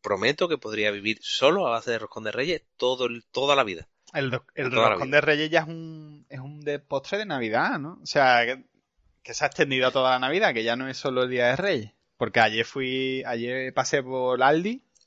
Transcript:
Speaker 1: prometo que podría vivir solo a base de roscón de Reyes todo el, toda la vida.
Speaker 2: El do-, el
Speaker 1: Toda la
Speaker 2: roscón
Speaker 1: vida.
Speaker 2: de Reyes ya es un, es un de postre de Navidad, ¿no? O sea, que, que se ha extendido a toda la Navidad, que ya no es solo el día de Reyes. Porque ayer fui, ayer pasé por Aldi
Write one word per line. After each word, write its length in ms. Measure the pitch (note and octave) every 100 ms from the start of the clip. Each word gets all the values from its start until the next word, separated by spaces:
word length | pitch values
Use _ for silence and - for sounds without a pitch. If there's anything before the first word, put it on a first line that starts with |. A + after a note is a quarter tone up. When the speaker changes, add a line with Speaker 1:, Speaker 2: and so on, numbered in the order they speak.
Speaker 1:
prometo 480 | - G2 A2 D3+ F3+
que 80 | D3
podría 320 | G#2+ G#2+ G#2+
vivir 280 | G2+ G2+ A2
solo 460 | - - C3+ F#3 D#3+
a 40 |
base 180 | A2+ A#2
de 80 | A2+
roscón 260 | G#2+ -
de 80 | A2
Reyes 300 | G#2+ D3 E3+ _ _
todo 300 | B2+ B2+ B2
el, 180 | A#2 _
toda 260 | - C#3 C#3
la 80 |
vida. 240 | A2+ E2+ D#2+ _ _
Speaker 2:
El 160 | E3 C3+
do-, 160 | B2+ _
el 160 | - C3
Speaker 1:
Toda 120 | B2
la 40 | A2+
Speaker 2:
roscón 180 | G#2 C3
Speaker 1:
vida. 80 | D3
Speaker 2:
de 20 |
Reyes 300 | C#3+ D3 D#3
ya 100 | E3
es 60 | D#3
un, 560 | E3 E3 D#3+ D3+ D3 B2+
es 100 | C#3
un 200 | C3 D3+
de 160 | D3 C#3+
postre 400 | _ C#3 C3+ G3+
de 80 | G#3+
Navidad, 520 | C#3 A2+ A2+ F3 G3+
¿no? 200 | C#3+ F3+
O 40 | -
sea, 400 | D3+ C3+ A#2+ A#2
que, 180 | C3 - _ _ _ _ _
que 120 | -
se 100 | A#2
ha 40 | D3
extendido 380 | - D3+ C3 B2+
a 20 |
toda 220 | C3+ B2+
la 60 | B2+
Navidad, 360 | C3 E3 G#3+
que 100 | A#2
ya 120 | A2+ A#2+
no 120 | C3
es 80 | B2+
solo 280 | D3 B2+
el 60 | B2+
día 180 | B2+ B2
de 80 | C3+
Reyes. 360 | G3 D3+ G#2+ _ _ _
Porque 240 | A2+ A#2+
ayer 240 | A2 A2
fui, 580 | A2+ - C3 C3 C3 C3 B2+
ayer 480 | A#2+ A#2+ B2+ C3
pasé 280 | C3+ B2+ D3
por 400 | B2+ C3 B2+ B2+
Aldi 400 | C3 D#3 F#3+ B3+ _ _